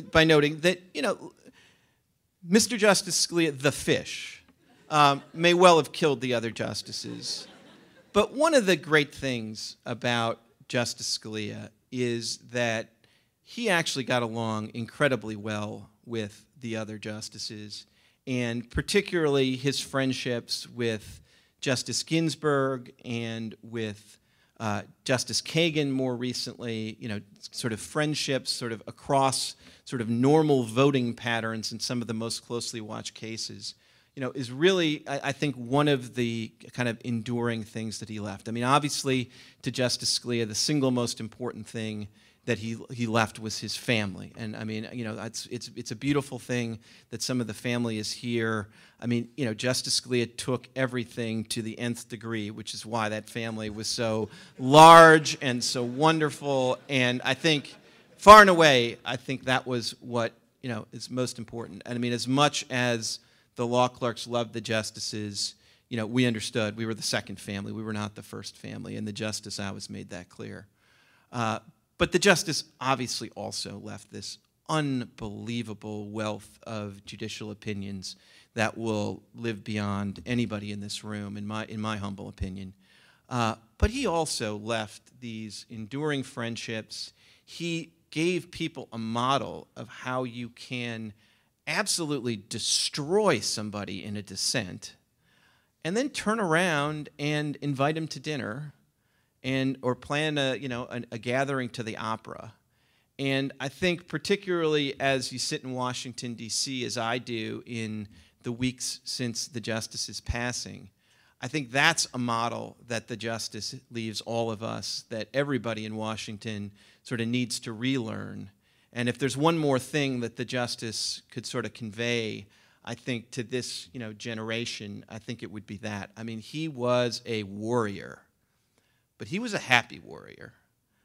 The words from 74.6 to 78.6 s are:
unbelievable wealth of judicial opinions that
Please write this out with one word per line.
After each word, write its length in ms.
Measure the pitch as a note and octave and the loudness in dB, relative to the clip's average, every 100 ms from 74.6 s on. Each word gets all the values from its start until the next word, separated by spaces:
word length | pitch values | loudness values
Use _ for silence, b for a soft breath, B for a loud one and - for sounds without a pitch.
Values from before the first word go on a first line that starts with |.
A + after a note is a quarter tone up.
| - | -4
unbelievable 1400 | D#3 D3 B2+ G#2+ - A2 G#2 G#2+ A#2+ A2 G#2 G#2+ G#2+ G#2 | -2 0 -4 -6 -10 -12 -10 -6 -6 -6 -10 -10 -8 -8
wealth 500 | G#2+ G#2+ G#2 - - | -4 -4 -6 -10 -18
of 400 | - A2 G#2 G2 | -10 -8 -8 -12
judicial 480 | - G#2+ A2 - G#2+ | -16 -12 -10 -10 -12
opinions 640 | G#2 A2 G2+ G2 G2 - - b b b | -10 -8 -8 -8 -10 -12 -14 b b b
that 220 | A2+ | -2